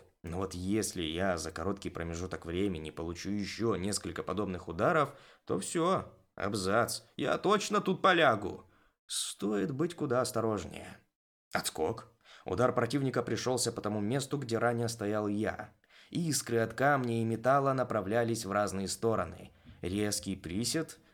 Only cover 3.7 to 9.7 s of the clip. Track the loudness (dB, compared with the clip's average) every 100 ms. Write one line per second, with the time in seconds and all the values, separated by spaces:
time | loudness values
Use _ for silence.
3.7 | 0 -2 -4 -4 -6 -4 -2 -2 -4 -6
4.7 | 0 2 2 0 -4 -20 -20 -4 -4 -2
5.7 | 0 2 2 -2 -14 _ -6 -4 -2 2
6.7 | 2 2 -2 -8 -4 0 2 4 2 4
7.7 | 0 2 2 4 6 6 4 0 -8 -14
8.7 | _ _ _ -8 -6 -6 -4 -2 0 0